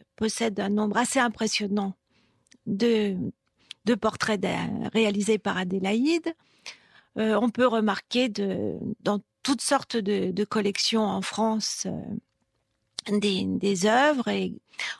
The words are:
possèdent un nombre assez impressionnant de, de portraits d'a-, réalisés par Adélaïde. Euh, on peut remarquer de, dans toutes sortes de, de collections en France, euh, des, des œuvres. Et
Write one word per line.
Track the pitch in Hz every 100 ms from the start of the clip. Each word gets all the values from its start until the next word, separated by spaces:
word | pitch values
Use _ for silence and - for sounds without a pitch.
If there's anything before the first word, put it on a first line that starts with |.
| _ -
possèdent | 220 - 233 202
un | 196
nombre | 208 214 208
assez | 247 262
impressionnant | 240 - 220 - 202 208 196 - _ _ _ _ _ - -
de, | 202 240 220 208 185 - - _ _ _ - -
de | 240
portraits | 220 - - 208
d'a-, | 185 170 170 - -
réalisés | 220 214 202 202 214
par | 202 185
Adélaïde. | 185 190 190 220 285 339 330 320 _ _ - - _ - _ -
Euh, | 220 208
on | 233
peut | 233 254
remarquer | 226 214 196 - 247 254
de, | 208 202 180 104 78 - -
dans | - 208 - _
toutes | - 262
sortes | - 269 - 233
de, | 196 202 185
de | 180 208
collections | 220 202 196 - 220
en | 214 190
France, | 190 - 220 220 - - 190
euh, | - - 208 - _ _ _ _ _ _ - - 208
des, | 202 190
des | 190 190 196 190 208
œuvres. | 233 294 285 220
Et | 202 190 - - - -